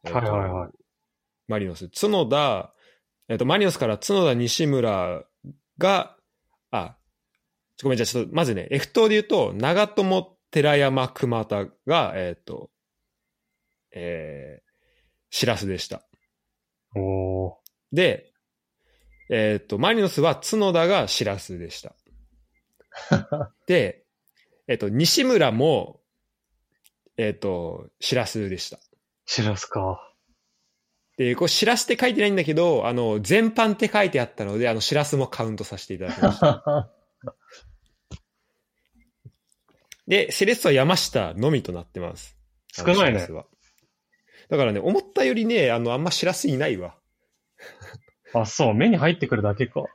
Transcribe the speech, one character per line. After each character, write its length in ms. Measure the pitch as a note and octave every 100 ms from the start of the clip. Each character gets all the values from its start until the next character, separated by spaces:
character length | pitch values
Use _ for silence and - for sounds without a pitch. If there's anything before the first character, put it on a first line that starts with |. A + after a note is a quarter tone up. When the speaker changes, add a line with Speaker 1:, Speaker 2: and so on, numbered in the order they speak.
Speaker 1:
え 60 | F2
っ 20 |
と、 80 | F2
Speaker 2:
は 40 |
い 60 | A2
は 180 | G#2 F#2+
い 40 |
は 160 | F#2 F2
い。 20 | - _ _ _ _ _ _ -
Speaker 1:
マ 100 | G#2+
リ 80 | F#2+
ノ 100 | E2
ス。 140 | F2
角 380 | - G#3 G3+ B2+
田、 480 | C#3 C#3+ G2+ - _ _ _ _ _ _
え 80 | A2+
っ 20 |
と、 80 | B2
マ 100 | F#3+
リ 80 | G3
ノ 60 |
ス 80 | -
か 80 | A#2
ら 100 | G#2
角 260 | - G3+ E3+
田、 80 | A#2+
西 320 | A#2+ - D#3
村 560 | C3+ A#2 G2 F2+ F2 - _ - - _ -
が、 360 | F#3 F#3+ - _ _ _ _ _ _
あ、 260 | A2+ E2+ - _ _ _ _ _ _ _ -
ご 80 | C3+
め 60 | B2
ん、 20 |
じ 60 |
ゃ 20 | A#2
あ 0 |
ち 140 | B2
ょ 20 |
っ 40 | G#2
と、 80 | D#3
ま 100 | D3+
ず 80 |
ね、 140 | G2 F2
F 240 | C#3 -
棟 160 | - A3
で 60 | G#3+
言 60 |
う 20 |
と、 280 | G#3+ G3+ G#2+
長 340 | G2 B2+ F3+ G#3
友、 500 | G#3 F#3+ F#3 F#3 _ _
寺 260 | D#3+ D3 D3
山、 320 | C#3 C3+ B2+
熊 340 | - B2+ A#2 A2
田 200 | G#2 G2 _ -
が、 260 | E3 A#2 F#2
え 180 | F2+ E2+
っ 40 |
と、 260 | - A1+ G#1+ _ _ _ _ _ _ _ _ _ _ _ _
え 720 | - F2 E2+ D#2 C#2+ C#2 C#2
ー、 760 | _ _ _ _ _ _ _ -
し 120 | A#2+
ら 100 | A2
す 80 | G2
で 140 | F#2
し 80 | -
た。 160 | - _ _ _ _ _ _ _ _ _ G#2
Speaker 2:
お 540 | F#2+ F#2+ F#2 F#2 F#2
ー。 40 | - _ _ _
Speaker 1:
で、 340 | D3 F3+ G#2+ - _ _ _ _ _ _ _ _ _ _
え 260 | A#2 G#2+ G#2
っ 20 | -
と、 120 | G#2
マ 160 | E3
リ 80 | A3+
ノ 80 | G3
ス 100 | D3
は 160 | D#3+ C#3+
角 380 | - A3 G3
田 140 | E3+ E3+
が 200 | G3 G#2+
し 160 | -
ら 160 | G#2 G2
す 180 | - F2+
で 120 | E2+
し 120 | -
た。 140 | - _ _ - _ _ _ _ _ _ _
Speaker 2:
<laughs> 640 | - - - - D3 - _ -
Speaker 1:
で、 380 | F3+ G2+ - _ _ _ _ _ _ -
え 60 |
っ 40 | A#2+
と、 120 | G2+
西 340 | A2 E3 -
村 300 | B3+ A#3 C#3+
も、 480 | A2 D3+ B2 F2 - _ _ _ _ _ _ _ _ _ _ _ -
え 140 | A2
っ 60 | -
と、 540 | G2+ F2+ E2+ E2 - _
し 120 | -
ら 120 | B2+ A2
す 240 | A2+ G2
で 80 | F#2
し 120 | -
た。 100 | - _ _ _ _ -
Speaker 2:
し 160 | -
ら 140 | A2 G2
す 120 | -
か。 460 | A2 F#2+ F#2 - _ _ _ _ _ _ _ _ _ _ -
Speaker 1:
で、 180 | B2+ B2
こ 100 | E3+
れ 20 |
し 180 | - G#3+
ら 120 | A#3
す 80 | -
っ 20 |
て 100 | A#3
書 100 | B3+
い 60 |
て 60 | A3
な 80 | G#3
い 40 |
ん 40 | G3
だ 80 |
け 100 | D#3
ど、 320 | D#3 F3 C#3 G#2+
あ 60 |
の、 280 | B2 A#2 G#2+
全 300 | G2+ F#3+ A3+
般 240 | A3 A3 G#3
っ 20 |
て 100 | G#3
書 160 | G#3
い 80 | F#3+
て 80 | C#3+
あ 60 | A#2+
っ 100 | -
た 80 |
の 140 | G2+ G#2
で、 100 | A#2+
あ 60 |
の、 80 | A2
し 120 | -
ら 120 | D3 C#3+
す 100 | C#3+
も 140 | C3
カ 160 | - A2+
ウ 60 |
ン 40 | G#2+
ト 80 |
さ 140 | G#2+ G2
せ 100 | -
て 60 |
い 60 | F#2
た 80 | F2+
だ 60 |
き 80 | E2
ま 120 | -
し 60 | G3+
た。 500 | D3+ - - D3 - _
Speaker 2:
<laughs> 40 | _ _ - - _ - - - _ _ _ - _ _ _ _ _ _ _ _ _ _ - _ _ _ _ _ _ - -
Speaker 1:
で、 220 | F#3+ -
セ 120 | - G3
レ 60 |
ッ 20 | A#3
ソ 100 | F#3
は 60 |
山 240 | C#3 C#3 F3+
下 360 | - B2+ F2+ F2
の 160 | C3
み 120 | D3
と 80 | -
な 120 | F2
っ 20 | E2+
て 120 | -
ま 160 | F2 F2
す。 200 | - _ _ _ _
Speaker 2:
少 100 | - F3
な 40 |
い 40 | F#3
ね。 60 |
Speaker 1:
あ 100 | E3+
の、 60 | G#2+
し 20 |
ら 60 | F2
す 40 |
は。 140 | D#2+ - _ _ _ _ _ _ _ _ - _
だ 80 | -
か 80 | B2
ら 80 |
ね、 80 | G2+
思 180 | D#3+ A#3+
っ 40 |
た 200 | - -
よ 100 | C4
り 120 | A#3 A3
ね、 260 | A#3 C3+
あ 80 | A#2
の、 140 | A#2
あ 20 | B2
ん 80 |
ま 80 | E3+
し 140 | - E3+
ら 80 |
す 160 | F3+ -
い 80 | C3
な 100 | D3+
い 80 | G2+
わ。 220 | F2 - _ _ _ _ _ _ - - - - _ _ _
Speaker 2:
あ、 120 | A#2+ G#2+
そ 260 | - C#3+
う、 20 |
目 140 | G#2+ G3+
に 80 | G3+
入 180 | D#3
っ 40 | F3
て 100 | C3+
く 80 | A#2
る 60 |
だ 140 | G#2 G2+
け 120 | B2
か。 160 | - -